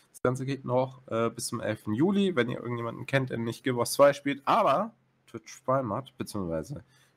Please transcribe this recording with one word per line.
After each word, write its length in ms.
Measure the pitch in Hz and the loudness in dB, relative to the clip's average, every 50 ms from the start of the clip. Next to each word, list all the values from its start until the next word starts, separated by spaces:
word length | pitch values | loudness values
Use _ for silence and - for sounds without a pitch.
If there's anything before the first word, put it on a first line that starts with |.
| _ _ | _ _
Das 120 | _ - - | _ -4 -2
Ganze 220 | 127 127 127 131 | -2 -2 -2 -4
geht 200 | 131 139 131 135 | -6 -6 -6 -4
noch, 400 | 127 123 127 131 131 - - - - | 0 0 0 0 0 -4 -14 -12 -6
äh, 220 | 113 113 117 113 | -2 0 0 -2
bis 180 | 113 - - - | -2 -4 -8 -8
zum 120 | - 113 | -6 -4
elften 340 | 117 107 110 - - 107 107 | -4 -4 -4 -4 -4 -4 0
Juli. 420 | 117 156 202 196 202 196 190 - | 2 2 2 4 2 2 2 2
Wenn 140 | 123 117 117 | 2 0 0
ihr 100 | - - | -2 -6
irgendjemanden 460 | - 120 120 120 117 117 117 - 127 | -6 -6 -6 -6 -6 -8 -8 -10 -6
kennt, 240 | - - 135 131 131 | -2 0 0 0 0
der 80 | - 117 | -4 -4
nicht 260 | 117 117 113 - - | -4 -4 -6 -4 -4
Guild 140 | 135 127 120 | -2 0 0
Wars 160 | 117 - - | -2 -2 4
zwei 200 | - 143 143 139 | 6 6 6 6
spielt, 280 | 143 - 143 139 139 - | 4 -2 -4 -4 -2 0
aber 480 | - 160 226 202 160 135 160 208 226 - _ _ _ _ _ _ _ | 2 4 4 4 4 2 2 0 -4 -8 _ _ _ _ _ _ _
Twitch 340 | - 113 - - - - _ | -16 -16 -16 -16 -20 -10 _
Prime 300 | - 127 139 131 110 98 | 0 0 0 0 -2 -4
hat, 220 | 127 131 - _ _ | -6 -6 -10 _ _
beziehungsweise, 680 | 110 - - 104 92 85 82 80 76 - 143 - - _ _ _ _ _ _ | -10 -8 -6 -6 -4 -2 -2 -4 -4 -6 -10 -14 -14 _ _ _ _ _ _